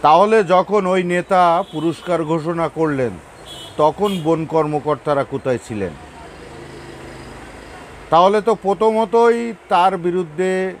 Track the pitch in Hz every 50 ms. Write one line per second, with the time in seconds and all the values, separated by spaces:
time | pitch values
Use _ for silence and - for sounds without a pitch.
0 | - 147 156 165 196 214 220 226 202 160 185 180 180 - 196 214 190 180 185 190
1 | 180 175 175 180 175 - 196 185 180 175 165 175 196 - - 156 151 170 151 -
2 | - - 175 160 170 151 160 165 147 165 175 170 165 147 - 151 160 156 147 135
3 | 127 117 95 82 - - - - - - - - - - - - 151 156 143 -
4 | 196 208 196 185 151 156 165 156 160 135 156 160 156 151 151 147 - 151 151 135
5 | - 151 147 139 131 - 135 135 - 139 127 113 - - 117 104 98 90 76 69
6 | - - - - - - - - - - - - - - - - - - - -
7 | - - - - - - - - - - - - - - - - - - - -
8 | - - 156 160 180 190 202 214 190 226 220 185 - 190 196 175 220 220 220 220
9 | 226 196 226 233 233 233 233 233 233 233 220 185 - - 202 175 180 190 190 185
10 | 165 180 175 185 180 160 151 151 185 185 190 185 190 185 180 -